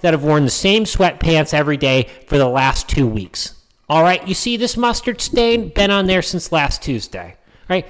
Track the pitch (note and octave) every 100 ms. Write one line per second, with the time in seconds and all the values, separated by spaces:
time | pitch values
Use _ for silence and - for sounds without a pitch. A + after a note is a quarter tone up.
0 | F3 D#3 D3 D3+ C3 - F#3+ A3 G#3+ -
1 | F3 - E3 D#3+ D3+ D3+ D3 C#3+ C3+ C3
2 | - - - C#3+ B2+ C3 C3 A#2+ - -
3 | A#2+ G#2+ F2+ - - - _ _ - D#3
4 | F3 F3+ F#3+ F3+ A#3+ A3 A#3 A#3 A#3+ A3+
5 | B3 - - A#3+ A#3 A#3 F3 F#3+ G3+ G3+
6 | F#3 F#3 - F3 - D#3+ C#3 - D3 A#2
7 | - F#2 F2 - _ _ - F#3